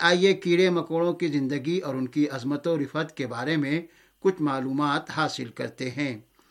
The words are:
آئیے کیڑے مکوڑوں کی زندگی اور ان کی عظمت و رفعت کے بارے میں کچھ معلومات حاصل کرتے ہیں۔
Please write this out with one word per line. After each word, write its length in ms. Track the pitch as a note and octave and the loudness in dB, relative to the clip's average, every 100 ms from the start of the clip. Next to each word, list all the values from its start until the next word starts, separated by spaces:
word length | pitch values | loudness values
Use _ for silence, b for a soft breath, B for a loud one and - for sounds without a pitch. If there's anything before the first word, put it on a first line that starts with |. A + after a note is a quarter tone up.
آئیے 340 | E3+ F3+ F#3+ | 2 6 4
کیڑے 360 | F#3 F3 F3 F#3 | 4 2 4 4
مکوڑوں 420 | F3 - E3 F3 | 2 0 0 0
کی 140 | E3+ E3+ | 0 0
زندگی 520 | D3 C3 C#3+ C3+ F3 | 0 -2 -2 -2 -2
اور 160 | D3+ | -2
ان 140 | C3 B2+ | -4 -4
کی 200 | D3+ D3 | 0 0
عظمت 380 | C3+ B2+ D3 E3 | 0 -4 -2 0
و 120 | E3 | -2
رفعت 380 | C3+ D#3 D#3 - | -2 -4 -6 -6
کے 100 | B2+ | -6
بارے 300 | A#2+ C3 D#3+ | -4 -2 0
میں 260 | C#3 D#3 E3 B B B | 0 -2 -4 B B B
کچھ 220 | F#3+ F#3 | -2 0
معلومات 680 | D3+ C3+ C3 C3+ D3 D3+ D#3 | -2 -2 -2 0 0 0 -4
حاصل 340 | - D3 - | -4 -2 -4
کرتے 460 | B2 - B2 - B2+ | -10 -8 -10 -6 -8
ہیں۔ 280 | B2+ C#3+ A2 - _ b | -4 -6 -6 -14 _ b